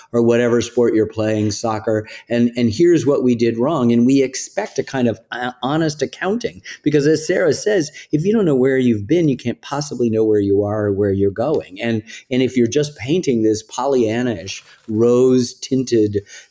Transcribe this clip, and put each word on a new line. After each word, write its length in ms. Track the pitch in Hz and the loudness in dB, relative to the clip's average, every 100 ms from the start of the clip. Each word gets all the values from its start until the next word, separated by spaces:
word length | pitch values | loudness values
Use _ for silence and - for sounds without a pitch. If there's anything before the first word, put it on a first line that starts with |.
| - | -4
or 100 | 120 | 0
whatever 400 | 117 120 120 120 | 2 2 2 0
sport 360 | 110 - 117 110 | 0 0 2 2
you're 100 | 104 | 0
playing, 460 | - 110 110 107 | -2 -2 0 -2
soccer, 560 | 104 113 107 110 107 107 - - | -4 -4 -4 -2 -4 -4 -16 -4
and, 220 | 120 120 117 | 0 0 0
and 160 | 117 | -2
here's 340 | 104 175 165 123 | 2 2 4 2
what 160 | 139 | 2
we 140 | 127 117 | 2 2
did 200 | 117 113 | 0 0
wrong." 360 | 131 165 120 | -2 0 2
And 120 | 117 | 4
we 160 | 120 139 | 4 2
expect 600 | 131 - - - 214 139 | 0 -4 -8 -8 -6 -6
a 20 | |
kind 240 | - 135 120 | -6 -2 -2
of, 140 | 104 _ | -2 _
uh, 220 | 117 123 - | -8 -8 -6
honest 400 | 123 156 160 147 | -4 -2 -2 -4
accounting. 580 | 127 - 185 233 85 90 - - | -8 -6 -6 -4 -6 -12 -18 -6
Because 240 | 151 147 143 | 0 2 2
as 180 | 151 | 0
Sarah 300 | 156 180 175 | 0 0 0
says, 380 | - 208 190 147 - - | 0 0 -2 -2 -10 -6
if 140 | 147 | -2
you 80 | 185 | 0
don't 120 | 220 | 2
know 120 | 180 131 | 2 2
where 220 | 131 131 | 2 2
you've 280 | 123 107 101 | 2 0 0
been, 220 | 175 160 | 2 2
you 80 | 120 | 0
can't 240 | 117 - | -4 -8
possibly 500 | - 143 147 123 120 | -8 -8 -6 -2 0
know 140 | 110 | 2
where 160 | 110 104 | 2 2
you 240 | 101 98 | 2 2
are 220 | 104 107 104 | 0 0 0
or 60 | |
where 200 | 98 101 | 0 0
you're 180 | 95 98 | 2 0
going. 500 | 92 131 135 - 92 | 0 -2 -2 -4 -6
And, 220 | 117 113 - - _ | -4 -4 -6 -18 _
and 100 | 127 | 0
if 140 | 127 123 | 0 2
you're 100 | 113 | 2
just 300 | 143 147 - | 2 -2 -6
painting 480 | 117 180 156 117 | -2 -2 0 0
this 180 | 110 107 | 2 0
Pollyanna-ish, 1000 | - - 135 135 110 117 123 98 95 - - - - | -4 -6 0 2 0 0 -2 -4 -8 -14 -16 -20 -6
rose-tinted, 1300 | 107 120 123 127 127 123 - - 131 123 117 107 101 - - - | 0 4 4 4 4 0 -6 -4 -4 0 0 0 -2 -8 -18 -8